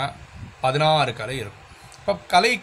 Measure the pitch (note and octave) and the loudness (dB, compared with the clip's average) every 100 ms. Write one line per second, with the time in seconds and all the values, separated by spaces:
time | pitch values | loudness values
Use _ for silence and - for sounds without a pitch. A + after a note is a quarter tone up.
0 | C#3+ - - - - - C3 C#3+ D#3 D#3 | -6 -8 -18 -18 -18 -4 -2 2 4 4
1 | B2+ A2 A2 C3 G2+ - - - - - | 2 -4 -8 -8 -10 -14 -20 -20 -20 -10
2 | - G3 - F3+ A#3 A#3 | -6 -6 2 2 4 2